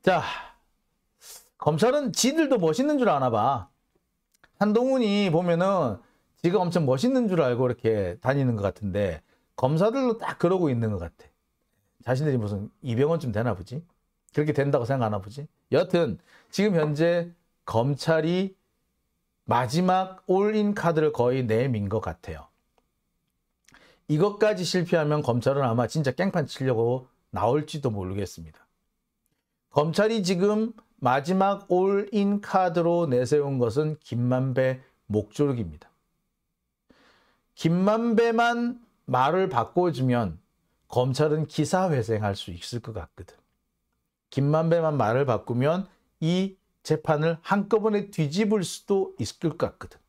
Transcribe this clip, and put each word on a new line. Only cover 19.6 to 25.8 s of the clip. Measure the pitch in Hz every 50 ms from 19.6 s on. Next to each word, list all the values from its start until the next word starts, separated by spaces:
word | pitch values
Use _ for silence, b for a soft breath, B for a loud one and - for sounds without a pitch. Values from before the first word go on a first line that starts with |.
| 127 117 120 165 185 180 185 185 190 185 - - _
올인 | - 185 190 202 208 220 214 208 208 202
카드를 | - 160 170 165 160 156 151 147
거의 | - 120 123 127 135 127
내민 | 113 110 113 127 139 120 107 101
것 | 98 101 110
같아요. | - 92 82 _ - - 82 73 71 - _ _ _ _ _ _ _ _ _ _ _ _ _ _ _ _ _ _ _ _ _ _ _ _ b b b b b b b _
이것까지 | 147 151 180 208 202 208 220 214 214 180 180
실패하면 | 165 - 185 165 170 - 165 151 147 151 151
검찰은 | 147 127 117 123 117 131 139 143 139
아마 | 123 113 123